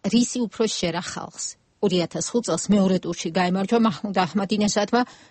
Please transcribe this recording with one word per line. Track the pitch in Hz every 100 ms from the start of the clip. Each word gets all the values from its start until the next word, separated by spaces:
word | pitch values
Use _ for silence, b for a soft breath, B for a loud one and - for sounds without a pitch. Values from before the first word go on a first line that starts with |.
რისი | 202 233 240 247
უფრო | 226 - 220
შერა | - 175 165
ხალხს. | - 180 175 - - - _ _
ორი | 208 180
ათას | 165 160 -
ხუთ | - 226
წელს | 160 -
მეორე | 202 190 185
ტურში | 165 175 175
გაემარჯვა | 170 180 190 196 233
მაჰმუდ | 220 170 208 185
აჰმადინეჟადმა | 185 202 196 208 208 226 233 240 247 B B